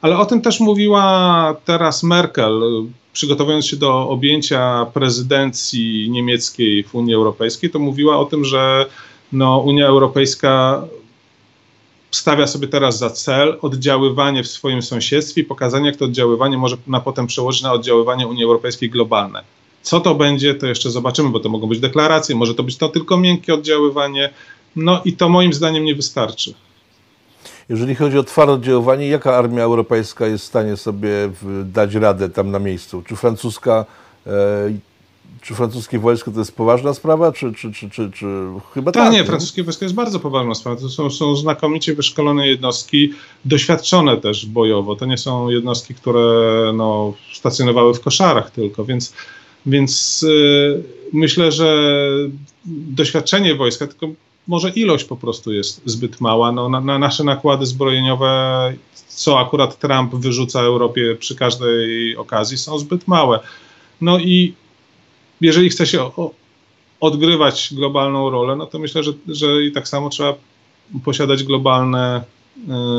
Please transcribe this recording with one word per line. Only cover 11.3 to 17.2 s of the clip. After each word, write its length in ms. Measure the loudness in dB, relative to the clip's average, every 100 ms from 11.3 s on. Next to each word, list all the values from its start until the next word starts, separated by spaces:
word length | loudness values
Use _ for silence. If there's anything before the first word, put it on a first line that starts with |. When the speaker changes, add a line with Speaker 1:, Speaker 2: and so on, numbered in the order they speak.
| _ _ _ _ _ _ _ _
Speaker 1:
stawia 360 | -4 0 2 0
sobie 220 | -2 -4
teraz 300 | 0 0 0
za 120 | -4
cel 480 | -6 -2 2 2 0
oddziaływanie 800 | -4 -4 0 2 2 2 0 0
w 60 | -4
swoim 340 | -6 -4 -4
sąsiedztwie 600 | -4 -6 -2 -2 -2 -4
i 20 |
pokazanie, 420 | -4 -2 -2 0 0
jak 100 | 0
to 80 |
oddziaływanie 540 | -2 0 2 2 2 0
może 180 | -2 -4 -4
na 140 | -4
potem 260 | -2 -4